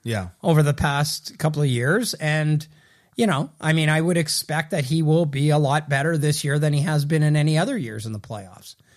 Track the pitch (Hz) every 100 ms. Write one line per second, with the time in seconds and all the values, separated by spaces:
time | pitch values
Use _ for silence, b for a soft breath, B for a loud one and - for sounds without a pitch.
0 | 117 107 90 - - 156 147 147 156 143
1 | 151 - - - 156 151 143 120 123 202
2 | 240 - 156 156 151 151 - b b b
3 | b b 226 143 - - 156 160 151 156
4 | 165 170 156 - - 156 160 180 127 160
5 | 156 160 160 139 147 151 143 147 151 139
6 | 151 165 147 151 143 147 151 147 147 151
7 | 143 156 151 151 151 156 202 254 117 107
8 | 110 107 - 107 95 92 - - b